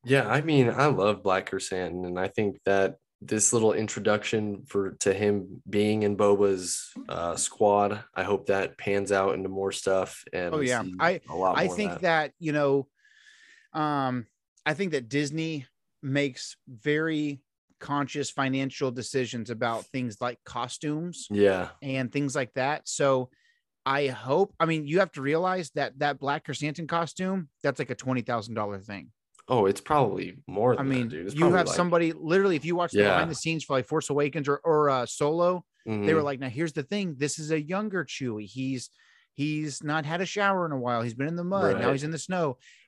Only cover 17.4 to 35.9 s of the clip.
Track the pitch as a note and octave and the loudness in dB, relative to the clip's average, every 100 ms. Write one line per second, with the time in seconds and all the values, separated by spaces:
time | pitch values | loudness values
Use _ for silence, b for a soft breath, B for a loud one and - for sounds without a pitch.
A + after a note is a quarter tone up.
17.4 | _ _ _ _ - C#3+ C3+ D3 C3+ - | _ _ _ _ -4 -2 -2 -4 -6 -2
18.4 | C3+ C3+ C3+ - C3+ B2 A2 C3+ A#2+ A#2+ | 0 0 -2 -2 -2 -2 -4 -2 -2 -6
19.4 | A2 A2+ A#2+ A2+ - C3+ B2 G#2+ B2 A#2+ | -8 -2 -2 -2 -6 -6 -6 -4 -6 -6
20.4 | - B2 B2 - D3+ D3+ F3 E3 - G#2 | -10 -8 -8 -6 -6 -4 -6 -10 -4 4
21.4 | G2+ F#2 F2+ - C#3+ C3+ B2 C#3+ C#3+ C#3 | 4 4 -2 -8 -6 -4 -2 -2 -2 -2
22.4 | B2+ - C3 D3+ - - C#3 C3+ C3 _ | -4 -2 -2 -2 -6 0 2 2 0 _
23.4 | _ _ _ _ C3 C#3 C#3 A#2+ A#2+ D3+ | _ _ _ _ -2 0 0 -4 0 2
24.4 | G3 _ E3 D#3+ C#3+ E3+ F#3+ - C3+ D#3+ | 2 _ 0 0 0 0 0 -2 -2 0
25.4 | F#3 F#3 D#3 D3+ C#3 C3+ D3 C3+ C#3 D3+ | 0 -2 -4 -4 -4 -2 -2 -2 -4 -4
26.4 | - C#3 D3 D3+ D#3 E3+ E3 - F#3 F#3+ | -6 -6 -6 -6 -4 -2 -2 -4 -4 -4
27.4 | D3+ _ C#3+ C3+ C3 B2+ C3 B2+ A2+ A#2+ | -6 _ -4 -2 -6 -4 -2 -2 -2 -4
28.4 | G#2+ A2 G#2 G2+ G#2 G2 D2 _ _ _ | -4 -4 -4 -6 -10 -12 -14 _ _ _
29.4 | - B2+ G2 G2 - D3+ A#2 F#2 F2+ F#2+ | 0 4 4 2 2 2 4 0 -8 -12
30.4 | - F#2+ A#2+ A#2 C3+ B2+ A#2 D#2+ F#2 D3 | -8 0 2 2 0 0 -2 -6 -8 2
31.4 | E3+ F3+ E3+ - F3 E3+ E3 D#3+ D#3 F#3 | 4 6 2 2 4 4 2 -2 2 4
32.4 | G3 D#3+ D3+ E3+ F3 G3+ G3+ F3+ E3+ D3 | 4 2 0 -2 0 4 6 6 2 -2
33.4 | D#3+ D#3+ - C3+ B2 D#3 - C#3+ D3 E3 | -2 -4 0 -2 0 -4 0 0 0 0
34.4 | C#3 C#3+ E3+ D3+ D3 C3+ A#2 - D3 E3 | -2 0 2 4 4 2 -2 0 0 2
35.4 | F3 F3+ - _ - | 2 0 -6 _ -6